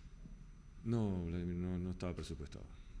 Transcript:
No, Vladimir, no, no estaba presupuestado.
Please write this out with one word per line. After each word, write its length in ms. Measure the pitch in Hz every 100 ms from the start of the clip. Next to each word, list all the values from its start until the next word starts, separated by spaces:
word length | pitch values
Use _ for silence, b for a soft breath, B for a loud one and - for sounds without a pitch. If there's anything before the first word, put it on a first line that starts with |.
| B - - - - - - -
No, 420 | 113 117 104 92 85
Vladimir, 320 | 87 87 87
no, 220 | 90 90
no 120 | 92
estaba 220 | 90 90
presupuestado. 520 | 82 78 76 71 - - B B B